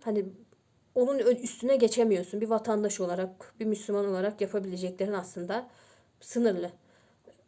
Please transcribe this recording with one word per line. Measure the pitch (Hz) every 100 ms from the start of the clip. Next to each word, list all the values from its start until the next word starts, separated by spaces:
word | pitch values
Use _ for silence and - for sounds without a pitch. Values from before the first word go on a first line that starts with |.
hani | 233 208 190 - - _ _ _ _ 254
onun | 247 277
ö-, | 226 247
üstüne | 254 - 240 269
geçemiyorsun. | 226 240 226 190 175 208
Bir | 220
vatandaş | 220 233 214 208 202
olarak, | 180 175 185 - - -
bir | 220
Müslüman | 208 - 202 202
olarak | 185 196 208
yapabileceklerin | 196 208 190 180 180 180 196
aslında | 202 180 - 175 220 247 _ _ _ _ _
sınırlı. | - 240 233 185 175 - _ _ _ _ - _